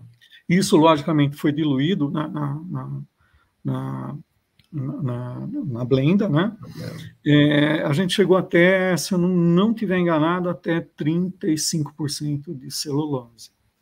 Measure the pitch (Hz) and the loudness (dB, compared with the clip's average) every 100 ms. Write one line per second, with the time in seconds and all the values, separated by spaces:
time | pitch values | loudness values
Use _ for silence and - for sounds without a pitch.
0 | - _ _ - - 175 185 175 160 156 | -18 _ _ -16 0 0 4 6 6 4
1 | 147 156 143 143 156 147 156 131 147 196 | 2 0 0 0 -2 0 0 0 0 0
2 | 143 156 151 151 143 147 175 139 135 139 | -2 -4 -6 -6 -6 -6 -8 -10 -8 -12
3 | 143 _ _ _ _ _ 139 131 135 135 | -12 _ _ _ _ _ -8 -6 -6 -10
4 | 131 147 - _ _ _ _ 151 131 285 | -10 -12 -16 _ _ _ _ -10 -8 -6
5 | 139 120 123 127 135 285 202 117 123 131 | -6 -6 -8 -10 -10 -8 -8 -6 0 2
6 | 139 196 202 147 202 - - - - - | 4 2 2 0 0 -4 -16 -14 -14 -12
7 | - - - 147 147 147 147 156 160 143 | -16 -8 2 4 6 4 2 0 0 0
8 | 185 - 180 185 180 175 175 190 185 175 | 0 2 4 4 4 4 6 4 2 -2
9 | - 180 175 180 170 170 214 220 196 185 | -2 0 2 2 4 4 4 0 -2 0
10 | 170 160 156 180 175 175 - 170 170 - | 2 2 2 0 -2 -6 -2 -4 -4 -6
11 | 151 170 185 - - 156 - 165 147 - | -2 0 -2 -4 -2 -2 -2 -4 -4 -6
12 | 147 - 151 143 143 143 143 - 151 143 | -8 -6 -6 -6 -8 -14 -12 -10 -6 -4
13 | 151 135 117 113 - _ _ _ | -4 -6 -8 _ -20 _ _ _